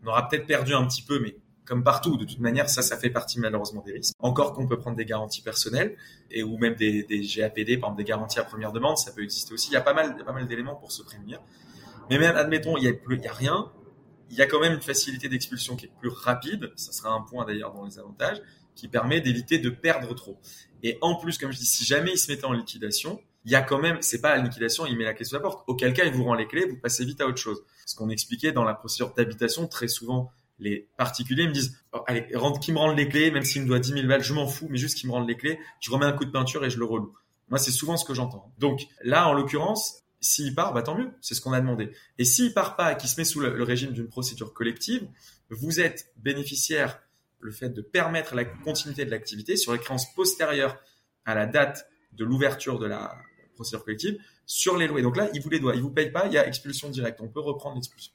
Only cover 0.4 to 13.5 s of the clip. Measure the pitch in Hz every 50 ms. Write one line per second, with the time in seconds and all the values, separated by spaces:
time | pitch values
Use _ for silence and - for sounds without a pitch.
0.4 | 151 - 156 139 135 127 143 135 127 123 123 - - - 143 139 117 107 101 -
1.4 | _ _ _ _ _ - 123 123 120 - - - - 175 156 117 107 - - -
2.4 | 120 117 120 139 139 139 - - 123 - 120 113 - 120 120 120 - - - 120
3.4 | 113 110 107 107 104 104 - 104 95 101 98 110 - - - _ - 123 127 135
4.4 | 143 143 - - 131 123 123 - - 123 117 107 113 104 113 110 110 107 - -
5.4 | - 113 107 - - 110 110 135 180 214 - - - - - - _ _ - 113
6.4 | 110 110 110 110 117 117 113 110 110 107 104 104 101 - 104 104 101 101 101 107
7.4 | 110 110 - 110 107 107 123 123 123 104 104 101 107 104 110 107 110 107 - -
8.4 | 110 - - 107 107 110 107 117 123 147 156 151 - - - - 104 101 - -
9.4 | - - 113 113 - - 143 127 127 143 139 156 160 151 127 147 - - 127 131
10.4 | 127 120 117 117 120 139 147 143 - - - - - - - 107 101 101 - -
11.4 | - - - - - - - - - - - - - - 127 139 160 170 165 151
12.4 | 151 151 160 156 156 160 165 143 127 123 113 - - 123 127 123 - 113 - -
13.4 | 127 139